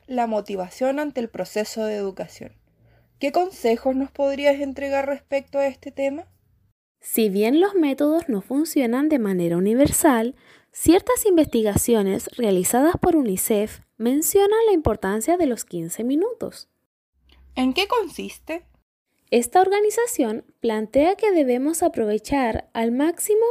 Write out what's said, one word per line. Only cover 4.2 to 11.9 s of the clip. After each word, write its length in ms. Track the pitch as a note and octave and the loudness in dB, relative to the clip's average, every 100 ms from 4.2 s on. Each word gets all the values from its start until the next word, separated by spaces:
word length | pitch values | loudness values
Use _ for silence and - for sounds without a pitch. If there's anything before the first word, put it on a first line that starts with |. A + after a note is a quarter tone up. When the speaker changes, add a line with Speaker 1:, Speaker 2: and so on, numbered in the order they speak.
| C#4 C#4 C#4+ C#4 | -4 0 0 0
Speaker 1:
entregar 460 | C#4 C4 C#4 C#4 C#4 | -2 -8 -4 -4 -4
respecto 520 | C4+ - C#4 C#4 C#4 | -6 -6 -6 -4 -2
a 80 | C#4 | -2
este 240 | C4 C#4 | -4 -12
tema? 380 | C4+ C#4 D4 F#4 _ _ _ _ _ _ _ | -6 -4 -4 -12 _ _ _ _ _ _ _
Speaker 2:
Si 280 | - - G#3+ | -6 0 0
bien 300 | G3 A3 D4+ | 2 2 2
los 160 | G4 | 2
métodos 540 | G4 D4 C4 D4 E4 E4 | 2 0 2 0 0 -2
no 140 | G3+ | -4
funcionan 640 | - C4+ D#4+ D4+ A#3 B3 D4+ | -2 -2 0 0 0 0 0
de 100 | C#4+ | 0
manera 380 | G3+ F#3 E3+ E3+ | 0 0 0 0
universal, 800 | G3 A#3+ D4 - E4 A#3 A#3 - _ _ _ | 2 2 2 4 2 4 0 -6 _ _ _
ciertas 560 | - - F4+ - B4 G#4 | -2 4 4 4 0 2
investigaciones 1000 | E4+ C#4+ A#3 G#3+ G3 - | 4 2 2 0 0 2